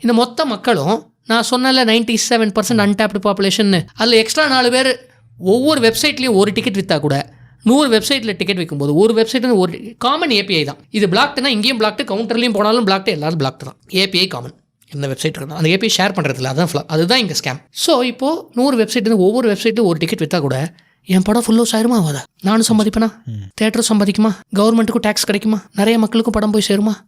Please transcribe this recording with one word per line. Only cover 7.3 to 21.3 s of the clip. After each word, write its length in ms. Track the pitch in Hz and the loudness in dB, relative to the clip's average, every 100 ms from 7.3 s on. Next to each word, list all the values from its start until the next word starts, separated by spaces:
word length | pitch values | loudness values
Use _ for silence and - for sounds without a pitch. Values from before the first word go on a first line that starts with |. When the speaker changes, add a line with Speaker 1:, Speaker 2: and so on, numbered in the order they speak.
| - - _ | -14 -20 _
Speaker 1:
நூறு 360 | 214 262 294 220 | 2 4 4 2
வெப்சைட்ல 380 | 214 277 220 196 | 0 -2 -2 -4
டிக்கெட் 220 | 185 190 | -4 -4
விக்கும்போது 360 | 165 143 143 | -4 -4 0
ஒரு 200 | 151 214 | 4 4
வெப்சைட் 260 | 220 220 254 | 4 0 0
வந்து 180 | 247 214 | 0 2
ஒரு 360 | 180 165 214 240 | 0 -2 -14 -6
காமன் 320 | 240 302 339 | -2 -2 0
ஏ 140 | 214 | -2
பி 100 | 190 | 0
ஐ 100 | 170 | -2
தான். 120 | 139 143 - | -2 -6 -8
இது 160 | 214 196 | -2 0
பிளாக்டுனா 400 | 196 285 277 269 | 2 0 -2 -2
இங்கேயும் 340 | 220 208 247 | -2 -2 -2
பிளாக்டு, 220 | 214 214 | -2 -2
கவுண்டர்லயும் 500 | 285 196 226 220 240 | -6 -4 -4 -2 -2
போனாலும் 340 | 202 208 233 208 | 0 2 2 2
பிளாக்டு, 180 | 190 | 0
எல்லாரும் 340 | 190 160 151 165 | -2 -4 -2 -2
பிளாக்டு 180 | 135 131 | -4 -6
தான். 200 | 135 - - | -14 -18 -8
ஏ 140 | 185 190 | -2 0
பி 100 | 185 | 0
ஐ 80 | 185 | -2
காமன். 280 | 135 123 - _ _ _ | -4 -12 -18 _ _ _
எந்த 160 | 143 139 | -8 -6
வெப்சைட் 180 | 131 | -4
இருந்தாலும் 320 | 160 - 139 160 | -4 -6 -10 -4
அந்த 120 | 160 | 0
ஏ 80 | 190 | 0
பி 120 | 220 | 0
ஐ 160 | - 196 | 0 -2
ஷேர் 40 | |
பண்றதில்ல, 380 | 190 147 131 131 | 0 -2 -2 -4
அதான் 140 | 131 175 | -2 -2
flaw. 100 | - - | -2 -4
அதுதான் 320 | 160 175 254 | -2 2 2
இங்க 160 | 202 147 | 0 -4
ஸ்கேம். 160 | 143 131 - | -6 -8 -12
So, 320 | - - 285 | -6 0 0
இப்போ 460 | 254 247 262 330 - | 0 -2 -4 -4 -6
நூறு 320 | 240 269 247 | -2 0 2
வெப்சைட் 120 | 214 247 | 0 -2
இருந்து 220 | 208 226 | 0 2
ஒவ்வொரு 340 | 185 226 233 | 2 2 0
வெப்சைட்லயும் 300 | 196 233 220 | 0 0 0
ஒரு 160 | 214 165 | 0 0
டிக்கெட் 360 | 160 - 151 | -2 -4 -2
வித்தா 60 | 180 | -2
கூட 340 | 139 131 165 - _ _ | -2 -4 -6 -10 _ _
என் 180 | - 185 | -2 0
படம் 200 | 185 | 2